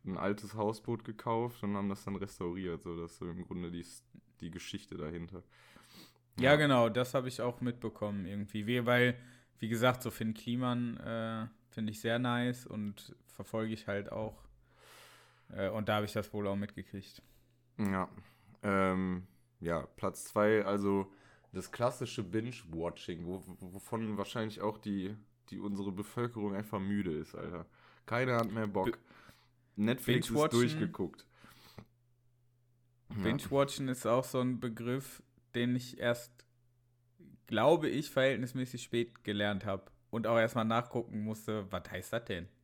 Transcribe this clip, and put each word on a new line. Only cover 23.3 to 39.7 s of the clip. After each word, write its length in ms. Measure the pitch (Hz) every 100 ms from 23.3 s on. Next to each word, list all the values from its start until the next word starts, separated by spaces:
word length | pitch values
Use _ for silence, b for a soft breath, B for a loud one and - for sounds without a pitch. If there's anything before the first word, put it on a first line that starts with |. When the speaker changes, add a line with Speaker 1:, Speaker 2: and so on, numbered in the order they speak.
| 92 92
Speaker 1:
wo, 260 | 87 92
wovon 440 | 95 - 113 110 101
wahrscheinlich 420 | 98 120 110 107
auch 160 | 104 107
die, 400 | 107 98 95 107 - _ -
die 80 | 98
unsere 340 | 101 101 101
Bevölkerung 640 | 92 101 120 120 113 101
einfach 240 | 98 107 104
müde 320 | 98 104 92
ist, 220 | 78 78
Alter. 320 | 82 82 85 82 b b b -
Keiner 300 | 117 127 117
hat 140 | 113
mehr 140 | 110 107
Bock. 260 | 95 95
Speaker 2:
Be- 60 | - - B B B B _ _ -
Speaker 1:
Netflix 500 | 107 127 - 120 117
ist 60 |
Speaker 2:
Binge-Watchen? 260 | 131 151 117
Speaker 1:
durchgeguckt. 640 | 123 156 165 - 92 - - B B B B B - _ _ _ _ _ _ _ _ _ _ _ _
Ja. 120 | 107
Speaker 2:
Binge-Watchen 680 | 101 135 - 139 139 - 135
ist 180 | 127 110
auch 180 | 123
so 160 | 131 131
ein 200 | 127 120
Begriff, 600 | 123 110 117 131 139 - - _ _
den 220 | 120 123 123
ich 220 | 123 -
erst, 480 | 120 120 - _ - _ _ _ _ _ _ _ 73 - -
glaube 420 | 107 131 170 151
ich, 200 | 135 156
verhältnismäßig 720 | 135 135 117 123 127 127 120
spät 420 | - 120 117 -
gelernt 420 | - 104 104 98
hab 240 | 104